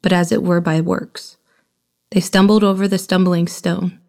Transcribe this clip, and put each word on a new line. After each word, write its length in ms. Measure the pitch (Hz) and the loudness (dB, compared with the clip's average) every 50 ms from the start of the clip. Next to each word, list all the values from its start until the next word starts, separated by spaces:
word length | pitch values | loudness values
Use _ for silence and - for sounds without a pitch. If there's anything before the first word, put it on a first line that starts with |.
but 120 | - 185 185 | 0 2 2
as 180 | 175 175 170 | 2 2 0
it 120 | - - - | 0 -2 0
were 180 | 175 175 170 | 0 0 0
by 180 | 170 165 156 160 | 0 0 0 0
works. 560 | 160 175 185 - - - _ - - - - _ _ _ _ _ _ _ _ _ _ _ _ _ _ _ | 0 -2 -4 -4 -4 -10 _ -20 -20 -20 -20 _ _ _ _ _ _ _ _ _ _ _ _ _ _ _
They 100 | - 196 | -2 -2
stumbled 420 | 175 - - 196 190 202 214 214 202 | -2 0 2 2 4 4 4 4 2
over 240 | 196 196 190 196 196 | 2 0 0 -2 -2
the 120 | 196 185 | -2 -4
stumbling 480 | - - 185 185 185 180 180 170 170 170 | -4 -2 0 0 2 2 2 0 -2 -2
stone. 520 | - - - 180 170 180 180 180 - - _ | -4 -6 -4 -4 -4 -2 -4 -6 -8 -10 _